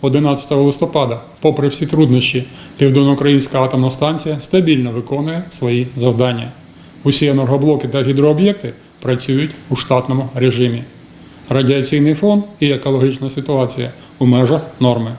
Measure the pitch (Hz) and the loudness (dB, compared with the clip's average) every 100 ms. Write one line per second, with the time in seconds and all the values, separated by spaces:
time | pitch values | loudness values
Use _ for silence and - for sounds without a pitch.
0 | 139 139 147 139 - 143 143 139 165 156 | 2 2 2 0 0 2 2 2 -2 0
1 | 123 117 - - 156 147 143 - 151 - | -2 -4 -12 -2 0 2 -2 -2 -2 2
2 | 147 123 131 131 127 - - - 139 135 | 4 4 2 -4 -6 -16 -20 0 2 4
3 | 139 139 143 139 135 135 131 127 127 127 | 2 2 2 2 2 -2 0 0 0 0
4 | 147 160 160 151 - 190 165 143 123 117 | -2 -2 -4 -6 0 0 2 0 0 -6
5 | 113 139 151 165 180 - 123 120 123 131 | -6 -6 -4 -6 -10 -6 -2 -2 -2 0
6 | 123 117 127 117 123 - - - - - | 0 2 0 -2 -8 -14 -20 -20 -20 -6
7 | 143 143 147 139 127 135 147 147 127 139 | -2 0 2 0 0 2 2 0 -2 -2
8 | 131 135 147 151 196 202 117 - - _ | 0 2 2 4 2 0 -8 -12 -20 _
9 | 127 123 - 135 156 - - 127 - 127 | -4 -4 -2 -2 -2 -8 -8 -6 0 0
10 | 127 131 127 127 127 120 123 117 120 - | 0 -4 -4 0 0 2 0 -2 -8 -20
11 | - - - - - 131 131 139 135 151 | -20 -20 -20 -20 -4 0 2 0 0 2
12 | 147 151 208 208 202 - 147 131 139 135 | 2 2 2 2 -2 -2 0 0 0 0
13 | 131 135 135 139 135 135 123 - 120 - | 0 0 -6 -8 -4 -2 -2 -4 -8 -10
14 | - - 127 123 127 151 156 - 123 117 | -20 0 2 4 4 0 -4 -2 0 0
15 | 113 | -4